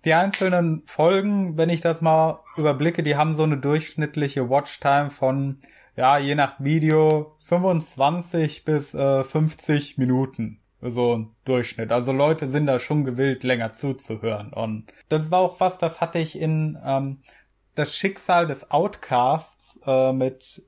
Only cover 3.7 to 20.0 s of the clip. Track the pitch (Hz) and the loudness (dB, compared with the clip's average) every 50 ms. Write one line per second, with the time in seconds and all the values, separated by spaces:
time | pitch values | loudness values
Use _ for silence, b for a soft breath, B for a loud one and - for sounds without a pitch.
3.7 | 147 160 156 - - - 151 147 - 156 147 139 - 139 127 120 131 143 139 - | 0 0 -2 -4 -6 -6 -6 -4 -2 -4 -4 -2 -2 -4 -2 2 0 0 0 -2
4.7 | - - - 139 139 143 147 143 139 - - 131 131 139 139 139 139 139 b b | -16 -4 0 2 2 2 2 -2 -4 -2 0 0 0 0 -2 -4 -6 -10 b b
5.7 | b b b b b - 127 127 143 143 139 139 143 147 143 - - - 135 139 | b b b b b 0 4 4 4 4 2 0 0 0 0 0 -2 -4 -2 0
6.7 | 156 165 156 156 156 156 156 156 156 151 151 151 _ _ _ - 175 175 180 190 | 0 2 2 4 4 4 4 4 4 2 -2 -6 _ _ _ -2 0 0 2 2
7.7 | 180 160 156 - - 120 135 143 165 175 170 - - 170 160 147 - - _ - | 0 0 -2 -6 -2 0 0 0 0 -2 -8 -4 -2 -2 -2 -2 -4 -8 _ -2
8.7 | 156 147 143 - - 147 139 139 135 135 131 - - 156 156 156 156 - - - | -2 -2 -2 -4 -4 -2 0 2 2 0 -2 -2 0 0 0 0 -2 -4 -2 0
9.7 | 151 147 143 - - - 131 123 127 127 135 131 - - 117 110 107 _ _ _ | 0 0 0 -4 -4 -2 0 2 2 0 0 -2 -4 -8 -8 -8 -8 _ _ _
10.7 | _ _ - 127 117 120 123 120 120 113 110 110 _ _ _ - 131 123 120 - | _ _ -12 -8 -4 0 0 0 0 0 -4 -10 _ _ _ -2 -2 -2 -2 -4
11.7 | - - 104 - 113 123 123 127 135 131 143 151 160 156 156 135 131 147 151 143 | -6 -8 -4 -2 -2 -2 0 0 0 2 2 2 2 0 -2 -4 -2 0 0 2
12.7 | 131 123 - - 151 151 143 131 123 123 135 139 131 127 - 127 127 117 113 113 | 0 0 0 -2 -2 0 0 -2 -2 0 0 0 0 -2 -2 -2 0 0 -2 -6
13.7 | - - - 139 131 - - - 113 104 113 113 107 104 104 107 - - 113 110 | -8 -6 -6 -6 -6 -8 -8 -10 -10 -6 -4 -4 -4 -4 -8 -10 -8 -8 -6 -6
14.7 | 110 107 - b b b b _ 156 156 156 156 170 185 185 175 180 - 185 180 | -6 -8 -10 b b b b _ -2 -2 0 0 2 2 2 2 0 0 -2 -2
15.7 | 180 - - 160 - - 170 165 - 170 160 160 - - 160 156 160 156 156 156 | 0 -2 -4 -4 -2 -4 -6 -4 -2 -4 -4 -4 -6 -4 -2 -2 0 0 -2 -4
16.7 | 151 - - 135 135 135 139 135 135 135 b b b b b b _ _ _ _ | -6 -8 -4 -2 -2 -2 -2 -4 -8 -12 b b b b b b _ _ _ _
17.7 | _ - 147 147 - - - 196 190 - - - 185 175 170 156 139 131 - _ | _ -6 -4 -4 -6 -4 -4 -4 -4 -4 -2 2 2 2 2 0 -4 -10 -8 _
18.7 | - 147 180 208 202 - - - 135 123 123 127 147 156 - - - _ - - | 0 0 0 0 -4 -10 -8 -2 0 2 2 2 0 -2 -4 -12 -20 _ -20 -20
19.7 | - - - - 131 131 | -20 -12 -4 0 2 2